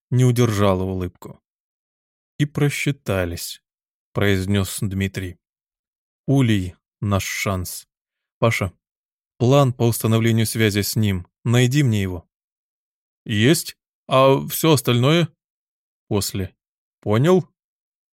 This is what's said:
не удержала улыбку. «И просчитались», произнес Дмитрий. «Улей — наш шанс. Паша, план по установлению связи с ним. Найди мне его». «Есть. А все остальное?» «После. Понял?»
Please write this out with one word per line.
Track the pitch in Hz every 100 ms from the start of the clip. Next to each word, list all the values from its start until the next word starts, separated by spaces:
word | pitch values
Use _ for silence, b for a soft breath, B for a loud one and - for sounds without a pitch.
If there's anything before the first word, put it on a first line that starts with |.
| _
не | 123
удержала | 127 120 117 101 101 92
улыбку. | 95 92 90 - - - _ _ _ _ _ _ _ _ _ -
«И |
просчитались», | 147 - 143 - 147 143 - 95 87 85 - - _ _ _ _ _
произнес | - 101 95 95 101 95 -
Дмитрий. | 101 95 95 98 92 - _ _ _ _ _ _ _ _ -
«Улей — | 139 120 104 90 - _ _
наш | 104 98
шанс. | - - 104 95 92 - - _ _ _ _ _
Паша, | 117 - 95 - _ _ _ _ _ -
план | 120 143 131
по | -
установлению | 117 - 110 113 113 113 110
связи | 113 110 101
с | 98 113
ним. | 107 92 - _
Найди | 120 120 123 143
мне | 131 104
его». | 95 87 - _ _ _ _ _ _ _ _ _
«Есть. | - 104 117 170 - - _ _ -
А | 131 135 135 147
все | - 160
остальное?» | 143 - 120 131 170 156 _ _ _ _ _ _ _ -
«После. | 104 - 98 92 _ _ _ _ _
Понял?» | - 110 156 185 - _ _ _ _ _ _